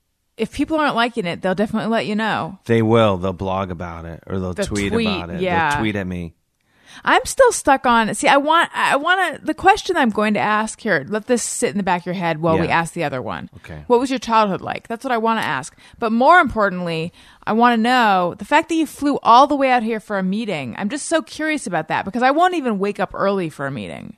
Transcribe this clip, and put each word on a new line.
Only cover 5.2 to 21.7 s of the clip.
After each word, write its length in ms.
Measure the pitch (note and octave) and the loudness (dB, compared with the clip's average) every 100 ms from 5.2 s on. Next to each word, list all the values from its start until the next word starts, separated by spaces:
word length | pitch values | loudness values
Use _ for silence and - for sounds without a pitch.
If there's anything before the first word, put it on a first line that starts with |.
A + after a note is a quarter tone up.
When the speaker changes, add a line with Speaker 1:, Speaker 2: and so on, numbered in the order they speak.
| E3+ | -6
Speaker 2:
it. 100 | F3+ | -6
Speaker 1:
yeah. 300 | F3+ E3+ D#3 | -2 0 0
Speaker 2:
They'll 100 | C#3+ | 0
tweet 160 | A2 G2+ | -2 -4
at 100 | F#2 | -4
me. 280 | F2 E2+ - _ _ _ _ - - | -6 -10 -14 _ _ _ _ -20 -8
Speaker 1:
I'm 220 | - F4 B4+ | 0 0 2
still 260 | - B4+ | 4 4
stuck 320 | - - C4+ | 4 2 2
on, 300 | B3+ A#3 G#3+ | 4 2 2
see, 120 | A3+ - | 0 4
I 120 | C#4 | 4
want, 320 | D4 E4 - | 4 2 2
I 220 | - F#3+ C4 | 0 0 2
wanna, 420 | D#4 F#4+ F4 - | 2 0 0 -4
the 100 | - | -6
question 460 | - F4+ G#4 - E4+ | 0 4 4 2 0
I'm 100 | B3 | 2
going 240 | G#3 G#3+ | 2 0
to 80 | G#3 | 0
ask 400 | D#3+ G#3+ A3 - | 0 0 -2 -6
here, 240 | A3 E3 C3+ | 0 0 0
let 200 | G#3+ G#3+ | -4 0
this 160 | A#3+ | -2
sit 280 | - - A3+ | -2 -4 -2
in 60 | F3 | -2
the 60 | |
back 180 | F#3+ F3 | -2 -2
of 40 | F3+ | -2
your 80 | |
head 260 | F3+ E3+ D#3 | -4 -2 0
while 180 | E3 D#3+ | 0 2
we 100 | D3+ | 2
Speaker 2:
Yeah. 100 | D#3 | 0
Speaker 1:
ask 140 | E3+ | 0
the 100 | E3+ | -4
other 160 | D3 C3+ | -4 -4
one. 300 | G#2 E2+ - - | -6 -8 -10 -16
Speaker 2:
Okay. 280 | - D2+ D2 | -16 -10 0
Speaker 1:
What 140 | A#3+ | 2
was 80 | C4 | 2
your 100 | B3+ | -4
childhood 440 | - A3 G#3+ E3+ | 0 2 2 0
like? 260 | - - - | -6 -10 -10
That's 160 | A3+ | -8
what 80 | C4+ | -4
I 60 | A#3 | -2
wanna 240 | A3+ A3+ | 0 -2
ask. 340 | D#3 C#3 C3 - - - | -2 -6 -8 -16 -20 -6
But 120 | A#3 | -2
more 280 | A3+ C4+ F4 | 4 6 6
importantly, 720 | C#4+ A3+ G3+ F3+ F3 E3 E3+ - - - - | 4 2 0 -2 -4 -4 -6 -10 -20 -10 -2
I 60 | |
wanna 240 | G#3+ A#3+ A#3 | 2 4 4
know 580 | A#3 B3+ A3 F#3 F3+ - | 2 4 4 2 0 -4
the 80 | G3+ | 0
fact 240 | D4 D#4+ | 0 2
that 60 | D#4+ | -2
you 100 | D#4 | -2
flew 320 | - C#4+ C4 | -2 -2 0
all 240 | - A#3 C#4+ | 6 6 6
the 80 | |
way 160 | C#4+ C4+ | 4 2
out 120 | B3 | 2
here 180 | A3 A3 | 0 -4
for 160 | - G3+ | -4 -4
a 60 | |
meeting. 520 | F#3+ G3+ A3+ D#3+ B2+ - | -2 -2 -4 -6 -6 -6
I'm 100 | G3+ | -6
just 180 | C#4+ - | -6 0
so 140 | D#4+ | -2
curious 460 | D#4+ - D#4 D4+ | -2 -6 -4 -4
about 220 | A3 | -4